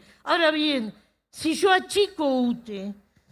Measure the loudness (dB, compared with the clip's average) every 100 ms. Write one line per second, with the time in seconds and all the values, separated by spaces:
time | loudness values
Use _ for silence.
0 | -16 _ -2 2 2 2 0 -2 -4 -12
1 | _ _ _ -8 -4 0 4 2 2 0
2 | 0 0 0 0 0 -2 -8 -10 -10 -12
3 | _ _ _